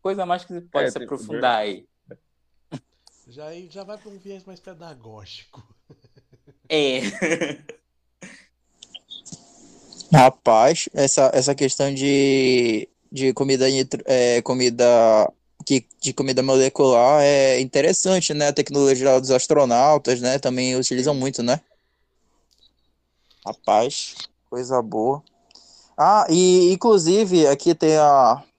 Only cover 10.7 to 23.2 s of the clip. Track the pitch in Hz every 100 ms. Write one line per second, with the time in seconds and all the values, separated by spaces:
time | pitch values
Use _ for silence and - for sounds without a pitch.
10.7 | 160 - - 139 - 135 135 131 135 135
11.7 | - 139 135 139 139 139 135 131 127 120
12.7 | 110 - _ _ 135 135 123 139 135 131
13.7 | 135 131 - - 127 123 120 120 127 123
14.7 | 120 120 120 113 110 104 _ _ _ -
15.7 | 135 117 _ - 131 135 127 131 131 131
16.7 | - 139 120 123 151 143 143 135 127 131
17.7 | 143 151 190 185 185 165 151 147 143 143
18.7 | 143 139 131 135 131 135 127 - 147 135
19.7 | 117 139 151 143 127 123 135 135 127 127
20.7 | 127 131 127 131 139 131 127 120 143 _
21.7 | _ _ _ _ _ _ _ _ _ _
22.7 | _ _ _ _ _